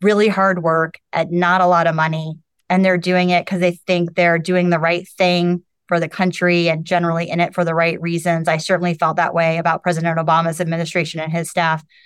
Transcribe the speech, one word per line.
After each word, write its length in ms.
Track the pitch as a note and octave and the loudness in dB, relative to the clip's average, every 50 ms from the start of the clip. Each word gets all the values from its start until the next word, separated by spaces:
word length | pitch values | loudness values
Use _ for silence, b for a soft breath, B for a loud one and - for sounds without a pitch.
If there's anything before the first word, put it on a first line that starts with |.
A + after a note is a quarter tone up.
really 260 | F#3 G#3 G#3 G#3 G#3 A3 | 0 2 2 4 2 2
hard 360 | F#3+ F#3+ F#3+ F#3+ F#3 F3 E3 | 2 2 2 2 2 0 0
work 360 | E3 D#3+ E3 D#3+ D#3+ - - _ _ - | 0 2 2 0 -2 -4 -12 _ _ -4
at 180 | D#3 E3 E3 | -4 -4 -2
not 300 | E3+ F3 F3+ F3 F3+ F#3 | 0 0 2 2 2 4
a 60 | F3+ F3+ | 4 4
lot 200 | F3+ E3+ E3 E3 | 4 4 4 2
of 80 | D#3+ | 2
money. 420 | D#3+ D#3 D#3+ D#3+ D#3+ D#3+ D#3+ D#3+ - _ _ _ _ _ _ | 0 0 -2 -2 -4 -6 -8 -12 -14 _ _ _ _ _ _
And 120 | F#3 F#3+ F#3+ | 2 2 4
they're 140 | F#3+ F3+ F3 | 4 2 2
doing 320 | E3+ F3+ F3+ F3+ F3+ F3+ | 0 0 2 2 2 2
it 160 | F3+ F3 E3 | 2 0 0
'cause 140 | - G3 F3+ | -2 -2 0
they 200 | F3+ F3+ F3 - _ - | 0 0 -2 -2 _ -2
think 280 | F#3 F3 F3 E3+ E3+ | 0 0 0 -2 0
they're 240 | - F3 E3+ E3+ E3 | 0 2 2 2 2
doing 320 | D#3+ F3+ F3+ F3+ F3+ F3+ | 0 0 0 2 2 2
the 80 | E3+ D#3+ | 2 2
right 280 | D#3+ E3 F3 F3 F#3 - | 0 0 0 -2 -4 -10
thing 560 | - - F#3 F3+ F3+ F3 E3+ F3 F3+ F3 - _ _ _ _ _ | -4 0 0 2 2 2 2 0 0 -2 -4 _ _ _ _ _
for 120 | F3 E3+ | -2 -2
the 100 | E3 D#3 | -2 -4
country 600 | - - F#3+ F3+ F3 - F3+ F3+ F3 F3 E3+ E3 | -4 -2 -2 -2 0 0 0 2 2 2 2 0
and 140 | D#3+ D#3 D#3+ | 0 -2 -2
generally 460 | - F#3 F3 E3+ E3+ E3 E3 E3+ - | -2 -2 0 0 0 -2 -2 -4 -4
in 100 | - E3+ | -2 -2
it 140 | F3 E3+ - | -2 -2 0
for 100 | F3+ F3 | -2 -2
the 120 | E3 E3 | 0 0
right 260 | E3 E3 E3+ E3 - | 0 0 0 0 -2
reasons. 460 | E3 E3+ E3+ E3 D#3+ F3 E3 E3 D#3+ E3+ | -4 -4 -4 -2 -2 -2 -2 0 0 -2
I 100 | D#3+ D#3 | -2 -2
certainly 380 | - - F#3+ E3+ F3+ F3 E3+ | -2 -2 -2 0 0 -2 -2
felt 220 | D#3+ E3+ D#3+ D3 - | 0 -2 -2 0 0
that 160 | E3 D#3 D3 | -2 -2 0
way 240 | E3 E3 E3 D#3+ E3 | 0 0 0 0 0
about 260 | E3 E3+ E3 - - | -2 -2 -2 -2 -2
President 340 | F3+ E3+ D#3+ E3 E3+ E3 E3 | -2 -2 -2 -2 -2 -2 -2
Obama's 400 | D#3+ E3 D#3+ E3 E3+ E3 D#3+ E3 | 0 2 2 2 2 0 -2 -4
administration 600 | F3+ E3 E3 E3 E3+ E3 - F3+ D#3+ D#3 - D#3+ | -4 -4 -4 -4 -4 -4 -4 -4 -4 -4 -6 -8
and 120 | D#3 D#3+ | -6 -4
his 180 | D#3+ E3+ E3+ - | -4 -4 -6 -4
staff. 340 | - F3+ E3+ D#3+ D#3+ D#3+ - b b b b | -4 -2 0 0 -2 -2 -6 b b b b